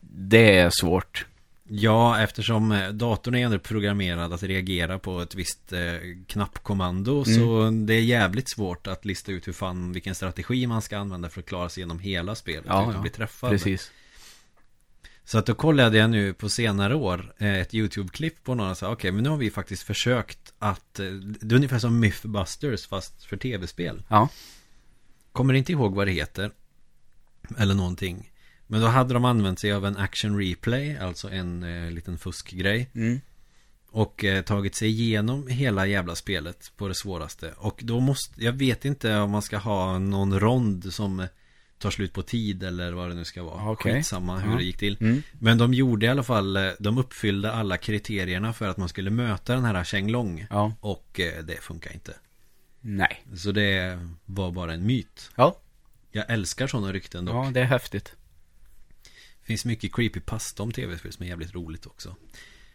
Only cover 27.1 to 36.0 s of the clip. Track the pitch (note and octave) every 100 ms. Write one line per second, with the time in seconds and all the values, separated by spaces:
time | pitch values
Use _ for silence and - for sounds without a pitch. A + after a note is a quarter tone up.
27.1 | - - - - - G2+ G2 F2+ F2 F#2+
28.1 | E2+ - - - _ - A2 A2+ B2+ B2+
29.1 | B2 B2 A#2 G2 F#2 G#2 G2+ G2 G2 G2
30.1 | - G#2+ G2+ F#2+ E2+ - B2+ D3 D3 F#2
31.1 | F2 G2+ F#2+ F2+ F2 F2 E2+ E2+ E2+ F#2
32.1 | E2+ F#2 - - F2+ G2 A2 B2+ A#2 A2+
33.1 | B2+ - - - - _ _ _ A2 G#2+
34.1 | - G#2 F#2+ F2+ G2+ G2 - A2 A2+ A#2
35.1 | G#2+ G#2+ C#3 C3 B2+ C3+ G2 G2 G2+